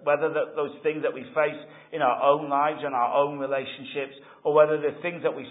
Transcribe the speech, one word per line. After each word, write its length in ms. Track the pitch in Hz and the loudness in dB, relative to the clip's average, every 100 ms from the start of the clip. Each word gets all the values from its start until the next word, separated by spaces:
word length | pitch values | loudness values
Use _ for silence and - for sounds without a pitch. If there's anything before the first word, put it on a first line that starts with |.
whether 260 | 143 143 156 | 0 2 0
the, 240 | 156 131 156 | -2 -2 -4
those 220 | 143 - | -6 -4
things 180 | 156 156 | -4 -2
that 100 | 139 | -4
we 120 | 135 123 | -6 -4
face 260 | 156 147 - - - - | -2 -2 -4 -14 -20 -12
in 120 | 160 | 0
our 180 | 131 117 | 0 4
own 280 | 139 147 151 | 4 4 2
lives 320 | 139 151 156 | 0 0 -2
and 100 | 143 | -4
our 220 | 127 120 135 | 0 2 2
own 240 | 147 143 | 2 -2
relationships, 760 | 135 135 135 - 127 143 135 - - - | -4 -4 -4 -10 -10 -8 -8 -12 -20 -6
or 100 | 160 | 4
whether 240 | 151 151 151 | 6 6 4
the 240 | 147 - | -2 -4
things 220 | 175 170 | -6 -4
that 120 | 156 135 | -4 -4
we 80 | 135 | -10